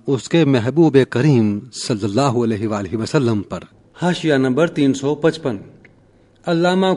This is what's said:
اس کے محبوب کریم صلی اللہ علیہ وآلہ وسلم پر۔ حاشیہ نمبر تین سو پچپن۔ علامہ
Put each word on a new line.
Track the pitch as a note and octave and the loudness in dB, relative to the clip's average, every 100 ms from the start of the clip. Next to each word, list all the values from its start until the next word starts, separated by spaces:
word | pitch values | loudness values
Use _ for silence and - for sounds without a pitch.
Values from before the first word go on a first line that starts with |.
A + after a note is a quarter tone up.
| - | -2
اس | C3 - | -4 0
کے | E3+ | 2
محبوب | C#3+ C3+ A#2 D3 D#3+ C3+ B2 | 2 2 0 2 4 4 2
کریم | - D#3 B2+ G#2+ G#2 C3 | 2 2 4 2 -2 -8
صلی | - - A2 | -12 -6 -4
اللہ | G#2 G#2 | -2 0
علیہ | C#3 A#2+ A2+ G#2 A2 | 0 0 0 -2 -4
وآلہ | G#2 F#2 A2 | -4 -4 -6
وسلم | A2 D#3 A#2 G#2+ | -2 0 0 -2
پر۔ | F2+ F2+ - - _ - | -4 -10 -12 -20 _ -6
حاشیہ | F3 F3 D#3 | -4 -2 0
نمبر | C#3 C3 B2+ E3 | 0 0 0 0
تین | E3 C#3 | 0 0
سو | C3+ C3+ | 0 -4
پچپن۔ | D3 E3 D#3 C#3 G2+ - - - _ _ _ _ _ - | 0 -2 -2 -6 -8 -12 -20 -20 _ _ _ _ _ -4
علامہ | E3+ F3+ F#3 F#3+ | 0 0 2 0